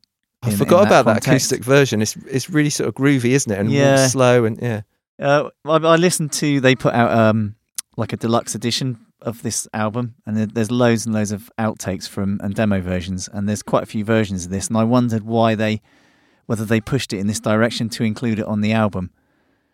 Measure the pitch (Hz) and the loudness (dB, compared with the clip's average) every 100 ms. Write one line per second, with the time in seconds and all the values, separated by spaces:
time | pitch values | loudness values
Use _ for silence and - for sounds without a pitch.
0 | _ _ _ _ 117 101 - 175 208 165 | _ _ _ _ -4 -2 2 4 6 4
1 | 127 113 135 131 - - 117 139 135 107 | 4 2 2 2 2 -4 2 2 4 0
2 | 110 - - 135 - 151 147 - 135 - | -2 -6 -8 -6 -2 0 0 -2 -4 0
3 | 135 135 120 135 113 98 104 143 139 135 | 2 2 2 2 0 -2 0 2 4 4
4 | 131 131 123 123 110 110 120 107 - _ | 4 4 4 4 2 -2 -4 -6 -8 _
5 | _ - 139 143 - - 143 160 160 165 | _ -6 0 0 0 -8 -2 2 4 4
6 | 180 - 151 - 151 143 131 127 147 120 | 4 0 -4 -2 0 2 4 4 2 2
7 | 117 113 110 110 104 107 _ - - - | 2 4 4 2 -2 -8 _ -16 -12 -8
8 | 107 107 113 117 - 110 120 - 131 117 | -6 -4 -2 -2 -2 -6 -4 -2 -4 -6
9 | _ _ - 113 117 - - 110 107 113 | _ _ -10 -8 -6 -8 -8 -4 -4 -4
10 | 120 - - 107 107 117 107 123 120 113 | -8 -10 -6 -4 -2 -2 -2 2 2 2
11 | 113 107 104 104 - - 110 - - 95 | 0 -2 -2 -6 -10 -6 -4 -4 -6 -8
12 | - - 98 101 101 98 107 98 90 92 | -8 -6 -4 -4 -4 -2 0 0 -2 -4
13 | 90 92 - 101 101 107 - 131 - 113 | -4 -8 -8 -6 -4 -4 -2 -4 -4 -6
14 | 104 113 101 95 85 98 95 110 113 123 | 0 0 0 -4 -6 -6 -4 -2 2 2
15 | 123 110 110 117 113 107 110 107 - _ | 0 -2 -2 0 2 2 -2 -4 -8 _
16 | _ _ _ _ - 107 110 113 - 135 | _ _ _ _ -8 -6 0 0 0 -4
17 | - 101 101 104 113 107 117 - 113 - | -4 -4 -4 -2 0 2 0 -2 -6 -4
18 | 113 107 120 107 104 104 104 113 107 95 | -4 -2 -2 -2 -2 -2 0 0 0 -2
19 | 90 - _ _ _ _ _ | -8 -12 _ _ _ _ _